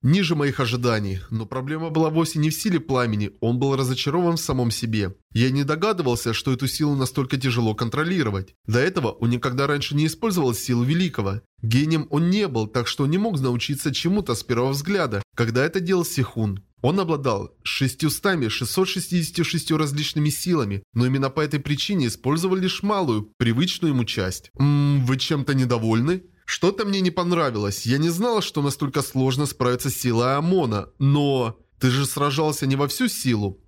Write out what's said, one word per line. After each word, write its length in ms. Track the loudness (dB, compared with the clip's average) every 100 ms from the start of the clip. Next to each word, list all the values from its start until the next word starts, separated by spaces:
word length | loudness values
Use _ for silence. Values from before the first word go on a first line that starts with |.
«Ниже 340 | 4 4 2 2
моих 240 | 0 0
ожиданий, 640 | -2 0 0 0 -2 -6 -6
но 160 | -8 -6
проблема 440 | -6 -6 -6 -2
была 200 | 2 2
вовсе 280 | 2 0 2
не 100 | 0
в 40 |
силе 280 | 0 0 0
пламени, 500 | 0 0 2 0 -2 -2
он 180 | 0 2
был 200 | 2 0
разочарован 580 | 0 -2 0 0 2 0
в 60 |
самом 280 | -2 0 0
себе. 460 | 0 -2 0 -2 -4 _
Я 180 | 2 2
не 140 | 2
догадывался, 720 | 0 0 0 0 0 0 0
что 180 | -2 -2
эту 160 | -2 -2
силу 300 | 0 0 2
настолько 400 | 0 -2 -2 0
тяжело 360 | 0 2 0
контролировать. 800 | 0 -2 -2 0 0 0 0 -4 _ 0
До 120 | 2
этого 320 | 2 0 -2
он 180 | 0 0
никогда 360 | 0 0 -2 0
раньше 300 | 0 0 0
не 120 | 0
использовал 460 | 0 -2 0 0
силу 300 | 0 -2 0
Великого. 560 | 2 2 0 -2 -4 -4 -10 _
Гением 460 | -2 0 2 0 0
он 200 | 0 2
не 200 | 2 0
был, 180 | 0 -2
так 220 | -2 -4
что 180 | -2 0
не 100 | 2
мог 220 | 0 0
научиться 540 | 0 -2 -2 -4 -2
чему-то 420 | -2 0 0 0 -4
с 80 |
первого 280 | -2 0 0
взгляда, 520 | 0 -2 0 0 -2 -6 -2
когда 280 | 0 2
это 160 | 2 0
делал 240 | 0 0
Сихун. 560 | 0 0 -2 0 -2 -2 -10 _
Он 160 | 0 2
обладал 560 | 0 0 0 -2 -4 _
шестьюстами, 840 | -8 -2 -2 0 -2 0 0 0 0
шестьсот 400 | -2 -4 0 0
шестьдесятью 560 | 0 -2 -2 -2 -2 -2
шестью 320 | -2 -2 0
различными 520 | 0 -2 -4 0 0
силами, 540 | -2 0 0 0 -4 -4
но 120 | 0 2
именно 240 | 2 0
по 100 | -2
этой 220 | -2 -2
причине 460 | -2 -4 -2 0 0
использовал 500 | -2 -2 0 0 0
лишь 260 | 0 -2
малую, 480 | -2 0 0 0 -2 _
привычную 560 | 0 2 0 0 0
ему 100 | 0
часть. 480 | -2 -2 -4 -4 -12 0
Ммм, 460 | 2 4 4 2 2
вы 120 | 0
чем-то 360 | 0 -2 0 0
недовольны?» 680 | 2 2 2 2 2 -2 -4 _ -10
«Что-то 380 | 0 0 0
мне 160 | -2 0
не 100 | 0
понравилось. 760 | 0 0 2 2 0 -2 -2 -2
Я 120 | 0
не 120 | 0
знала, 320 | 0 0 0
что 200 | -2 -2
настолько 400 | -2 -2 -4 -2
сложно 440 | -2 0 0 0 -2
справиться 440 | 0 0 0 -2
с 60 | -2
силой 400 | 0 2 2 2
Амона, 540 | 2 2 2 -2 -4 _
но 580 | 2 4 4 2 0 -4 _ _
ты 100 | 0
же 160 | 2 -2
сражался 640 | 0 0 2 0 0 0
не 80 | 0
во 140 | 0
всю 180 | 0 -2
силу». 540 | 0 0 0 0 -4